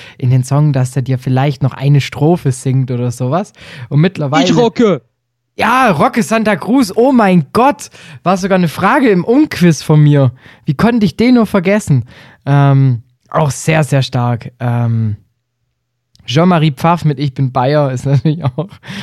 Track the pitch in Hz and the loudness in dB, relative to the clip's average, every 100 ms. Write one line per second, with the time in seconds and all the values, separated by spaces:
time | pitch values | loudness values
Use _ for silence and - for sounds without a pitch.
0 | - - 127 131 127 139 151 135 123 - | -20 -6 0 0 0 0 0 0 -2 -4
1 | 127 127 131 131 143 135 131 - 139 143 | -4 -4 -2 -2 -2 -2 -4 -2 0 2
2 | - - 147 175 143 123 135 131 127 123 | 0 -2 0 0 -2 -4 -2 -2 -2 -4
3 | 123 117 127 160 208 _ - 147 123 143 | -4 -4 -4 -4 -6 _ -20 -20 -4 0
4 | 175 - 143 143 - 165 233 - 233 151 | 0 0 -2 0 2 2 0 2 0 0
5 | - _ _ _ _ - 208 247 254 151 | -6 _ _ _ _ -6 -2 0 0 2
6 | 233 247 - 226 214 208 - 254 214 202 | 0 0 -2 -2 0 -2 0 0 0 2
7 | 247 254 202 185 139 - 254 277 - - | 2 4 4 2 2 0 0 0 -8 -20
8 | - 139 170 190 190 185 175 - 185 269 | -20 -8 -4 -2 0 0 0 -2 0 2
9 | 262 185 170 254 311 - 175 156 - 151 | 2 2 2 2 0 2 2 2 2 4
10 | 147 147 131 - - - - 143 214 240 | 4 4 2 -2 -16 -14 -8 0 0 2
11 | 196 - 233 247 214 208 175 208 - 135 | 0 0 2 2 2 0 0 -2 0 -2
12 | 107 - - - - 143 139 135 135 117 | -2 -14 -20 -14 -2 2 4 4 2 0
13 | - _ _ 160 151 - - 160 147 139 | -6 _ _ -4 -2 -2 -2 0 0 -2
14 | 127 127 120 120 - - 123 120 117 113 | -2 -2 -2 -4 -8 -8 -4 -2 -2 -2
15 | 110 104 _ _ _ _ _ _ _ _ | -2 -6 _ _ _ _ _ _ _ _
16 | _ _ - 123 180 175 156 135 165 170 | _ _ -6 0 2 2 0 0 0 0
17 | 156 135 143 127 135 127 127 151 143 131 | -2 -4 -6 -4 -4 -2 0 0 0 -4
18 | 135 139 156 156 143 143 156 - - 202 | -2 0 0 -2 -6 -6 -10 -12 -16 -12